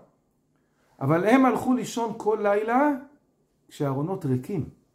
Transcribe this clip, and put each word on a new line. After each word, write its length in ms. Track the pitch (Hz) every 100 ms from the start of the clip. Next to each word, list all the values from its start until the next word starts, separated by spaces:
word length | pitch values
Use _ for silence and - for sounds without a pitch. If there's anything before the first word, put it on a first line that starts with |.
| - _ _ _ _ _ _ _ _ -
אבל 240 | 135 165
הם 200 | 202 262
הלכו 300 | 254 208 247
לישון 400 | 247 185 240 233 -
כל 220 | 202 214
לילה 480 | 208 208 220 254 294 269 - _ _ _ _ _ _
כשהארונות 560 | - 143 135 165 190
ריקים. 440 | 135 127 131 185 - - _